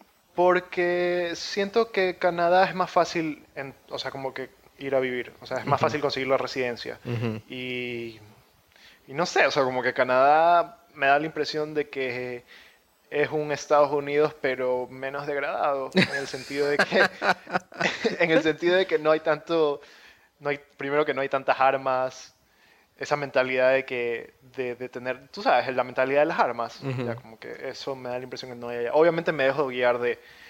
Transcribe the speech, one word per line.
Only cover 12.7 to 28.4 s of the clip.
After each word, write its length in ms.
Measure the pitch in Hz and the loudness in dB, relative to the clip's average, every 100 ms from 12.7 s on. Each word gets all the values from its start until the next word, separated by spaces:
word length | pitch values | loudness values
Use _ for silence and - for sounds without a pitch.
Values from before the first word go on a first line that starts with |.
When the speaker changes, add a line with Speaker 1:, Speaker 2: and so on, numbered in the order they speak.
| _ _ _ _ | _ _ _ _
Speaker 1:
es 200 | 147 143 | -2 -2
un 200 | 151 151 | -2 -4
Estados 400 | 147 - 147 147 | -6 2 4 4
Unidos, 440 | 147 139 147 151 151 | 2 -2 2 0 0
pero 460 | 139 127 127 127 123 | -4 -2 -2 -2 -4
menos 340 | 131 135 143 147 | -10 -10 -8 -6
degradado, 640 | 143 139 202 156 139 131 | -4 -4 -2 -2 -2 -2
en 220 | 185 180 139 | 0 0 -2
el 100 | 135 | -8
sentido 400 | 135 123 143 143 | -10 -8 -2 0
de 100 | 147 | 0
que, 300 | - 214 190 | 2 2 2
<laughs> 640 | - 202 180 - 180 - | 0 -2 -2 -2 -6 -6
Speaker 2:
<laughs> 480 | - - - 220 180 | -6 -4 -2 -4 0
Speaker 1:
en 120 | 170 | 2
el 100 | 160 | 4
sentido 320 | 156 147 170 185 | 2 0 2 2
de 100 | 185 | 2
que 140 | 156 | 0
no 120 | 151 | 2
hay 80 | 156 | 2
tanto, 600 | 160 147 - 165 151 143 - - - _ _ _ | 2 -2 0 0 2 0 -10 -20 -20 _ _ _
no 100 | 143 | -6
hay, 100 | 139 - - | -6 -8 -10
primero 280 | 139 147 151 | -2 0 2
que 80 | |
no 80 | 131 | 0
hay 80 | 135 | 0
tantas 300 | 139 131 127 | -2 2 4
armas, 720 | 135 135 135 127 131 - - _ _ _ _ _ _ - | 4 4 0 -2 -2 -6 -20 _ _ _ _ _ _ -12
esa 180 | 131 147 | -4 -4
mentalidad 580 | 139 131 127 127 127 | 0 0 0 2 4
de 120 | 135 131 | 4 0
que, 480 | 127 120 117 - _ 131 123 | -4 -2 -4 -8 _ -20 -8
de, 200 | 123 120 | -6 -6
de 140 | 127 | -8
tener, 380 | 127 123 127 139 | -8 -8 -8 -10
tú 140 | - | -4
sabes, 300 | 240 127 127 127 | 2 4 2 0
la 80 | |
mentalidad 380 | 123 127 131 139 | -2 0 2 4
de 40 | 151 | 2
las 140 | 170 | 2
armas, 420 | 139 117 113 - | 0 0 -6 -6
Speaker 2:
Ujú. 220 | 139 127 120 | -6 -4 -6
Speaker 1:
ya 100 | 120 | -8
como 240 | 117 113 | -12 -18
que 300 | 120 120 135 | -16 -12 -10
eso 260 | 123 - 131 | -10 -10 -8
me 140 | 127 | -8
da 80 | 123 | -8
la 60 | |
impresión 280 | 127 127 | -8 -12